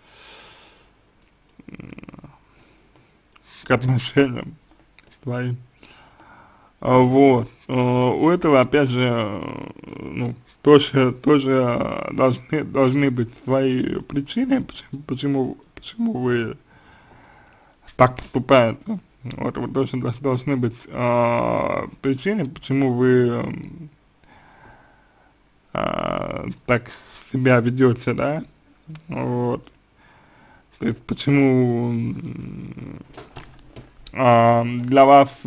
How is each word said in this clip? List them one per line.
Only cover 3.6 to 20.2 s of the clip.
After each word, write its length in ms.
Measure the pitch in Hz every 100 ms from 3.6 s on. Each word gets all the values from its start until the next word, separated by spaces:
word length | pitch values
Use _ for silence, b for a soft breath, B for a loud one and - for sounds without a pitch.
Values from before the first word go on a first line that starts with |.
к 60 | -
отношениям 840 | 123 127 127 - 143 135 120 - - _ _ _ _ _ _
своим. 340 | 123 123 123 123 - b b b b b b b b b b _
А, 180 | - 127
вот. 500 | 127 131 139 120 113 - -
А, 420 | 127 123 123 127
у 180 | 87 156
этого, 320 | 175 170 135
опять 300 | 123 147 135
же, 500 | 123 127 117 107 98 78 73 - - - -
ну, 360 | 69 73 120 120 - _
тоже, 520 | 147 147 143 139 127
тоже 920 | 123 156 147 131 131 123 120 - - -
должны, 520 | - 131 123 - 156
должны 460 | - 135 131 143 139
быть 200 | 123 113 -
свои 520 | 123 135 135 127 - -
причины, 640 | - 143 143 233 262 262
почему, 400 | - - - 139 147
почему, 500 | 143 143 139 127 - _
почему 380 | - - - 226
вы 460 | 127 123 120 113 143 b b b b b b b b b b b b - -
так 200 | 127 -
поступаете. 840 | - 131 - 135 113 - - 202 - _
Вот, 340 | 120 123 123 135
вот 140 | 120
тоже 220 | 135 127 127
дол-, 160 | 123 -